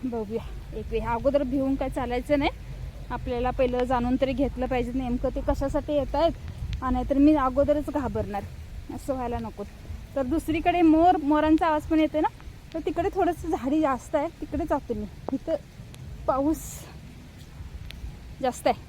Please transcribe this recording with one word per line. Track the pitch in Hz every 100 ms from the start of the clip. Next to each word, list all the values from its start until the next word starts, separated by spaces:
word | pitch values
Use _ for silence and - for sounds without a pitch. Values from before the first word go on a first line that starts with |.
बघूया | 254 233 202 226 - - - 220
एक | 214
वेळ. | 226 220
अगोदर | 233 240 277
भिवून | 277 277 269
काय | 269 262
चालायचं | 285 240 247 262 294
नाही, | 302 - - - - - -
आपल्याला | 247 - 240 254
पहिलं | 247 254 247
जाणून | 247 254 240 262
तरी | 262
घेतलं | 254 262 247 254
पाहिजे | 254 233
नेमकं | 247 254 247 262
ते | 262 269
कशासाठी | 277 277 294 -
येत | 294 262
आहेत, | 285 330 - - - - -
आणि | 262
नाहीतर | 254 247 269
मी | 294
अगोदरच | 302 262 254 277 294 302
घाबरणार, | 285 247 208 196 202 202 - - - -
असं | - -
व्हायला | 262 240 233
नको. | 226 - 202 - - - - 277
तर |
दुसरीकडे | 254 311 - 320 339 349
मोर, | 330 311 339 370
मोरांचा | 277 302 311 320 339
आवाज | 302
पण | - 320
येते | 302 -
ना, | 427 - - - -
तर | 320 339
तिकडे | 339 359
थोडंसं | 381 349 339 330
झाडी | 320 247 311
जास्त | 302 254 - 302
आहे, | 302 -
तिकडे | 311 294
जाते | 320 294 -
मी. | 214 208 - -
इथं | 269 - 320 - - - - - - -
पाऊस | 262 277 311 - - - - - - - - - - - - - - - - - -
जास्त | 262 247 285
आहे. | 233